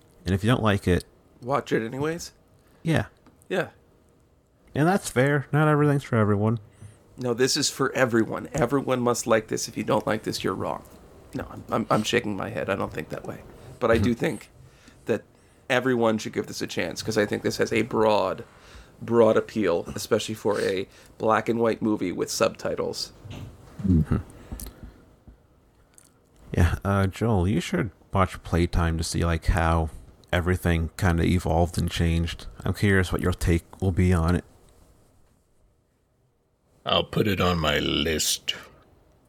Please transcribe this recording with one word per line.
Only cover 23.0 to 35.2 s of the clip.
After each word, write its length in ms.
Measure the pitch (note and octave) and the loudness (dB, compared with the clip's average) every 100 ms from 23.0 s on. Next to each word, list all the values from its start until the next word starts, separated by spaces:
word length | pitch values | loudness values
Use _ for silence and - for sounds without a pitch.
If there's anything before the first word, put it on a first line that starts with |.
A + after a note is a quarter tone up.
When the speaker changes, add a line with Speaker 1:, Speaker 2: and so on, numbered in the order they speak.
| - - - - - - - - G2 | -10 -14 -16 -14 -16 -18 -20 -4 2
Speaker 1:
Mm-hmm. 320 | E2 D2+ D#2+ - - - - - - - - - _ - - _ _ _ _ _ _ - _ _ _ - - | 2 2 -2 -4 -16 -16 -14 -14 -16 -20 -20 -20 _ -20 -20 _ _ _ _ _ _ -20 _ _ _ -4 2
Yeah, 200 | F2 - | 2 2
uh, 220 | G2 G2 G2 | 0 0 0
Joel, 420 | - A2+ G2+ F2+ | 0 0 2 2
you 120 | C#3+ | 0
should 300 | - F3+ B2 - - | -2 -2 -4 -6 -4
watch 300 | G2 F#2 - | 0 0 -2
Playtime 560 | - E2+ F2 - E2 D#2+ | -2 0 2 2 0 0
to 60 | |
see, 200 | D#2+ E2 | -2 -2
like, 220 | E2+ E2 - | 0 0 0
how 440 | F2 E2 E2 E2 - - - - | 2 4 2 0 -6 -20 -20 -2
everything 580 | F2+ E2+ F2+ F2 E2 D#2+ - | 0 2 0 2 0 -2 0
kinda 280 | F#2+ E2 | 2 2
evolved 540 | E2+ F2+ D#2+ D#2+ F2 - | 2 2 2 2 2 0
and 120 | F2 | -2
changed. 560 | - E2+ E2 E2+ - - - | 0 0 2 -2 -6 -14 -8
I'm 100 | - | -6
curious 380 | F#2 G#2 F#2+ F#2 | 0 2 2 2
what 80 | - | 0
your 100 | - | -2
take 320 | - - E2+ - - | 0 2 2 0 -4
will 120 | F#2+ | -2
be 200 | F2 F#2 | 2 4
on 220 | F2+ E2 | 4 2
it. 100 | F2+ - - - - - _ _ _ | 0 -2 -20 -20 -20 -20 _ _ _